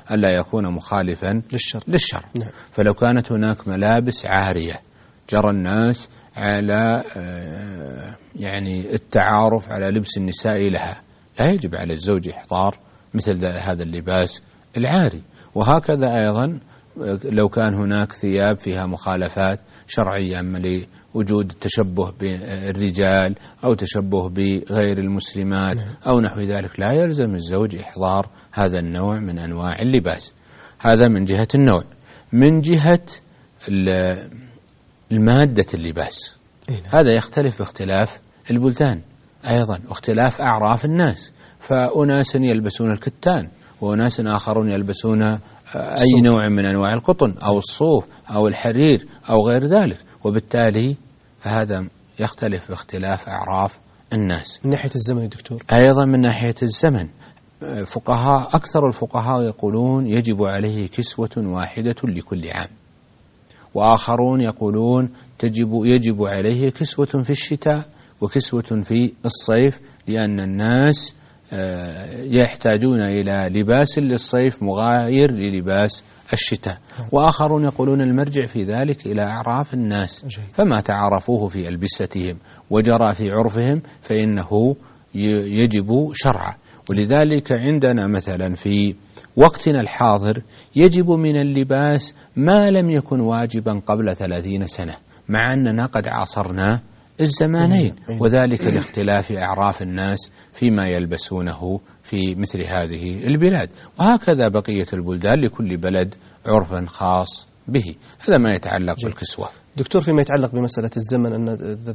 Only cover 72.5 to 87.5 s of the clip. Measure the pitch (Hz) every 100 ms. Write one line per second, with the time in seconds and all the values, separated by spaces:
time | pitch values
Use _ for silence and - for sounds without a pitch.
72.5 | - 120 107 127 123 101 101 98 98 95
73.5 | 101 104 123 143 - 143 123 - 127 127
74.5 | - 101 98 117 120 117 135 143 117 101
75.5 | 95 90 95 104 - - - - - -
76.5 | 110 - 95 - - 113 139 156 151 151
77.5 | 151 147 139 131 139 131 127 143 143 120
78.5 | 117 95 113 139 139 - 104 104 113 120
79.5 | 123 143 127 113 104 92 - 135 104 104
80.5 | - 202 110 98 101 101 98 - 120 104
81.5 | 98 87 87 98 - 95 98 90 82 -
82.5 | - - 104 110 117 110 98 104 104 113
83.5 | 107 123 151 - - - 110 107 101 87
84.5 | 104 120 143 - - _ 98 104 104 101
85.5 | 104 117 107 98 123 151 147 139 101 90
86.5 | - _ - - 98 104 143 151 151 143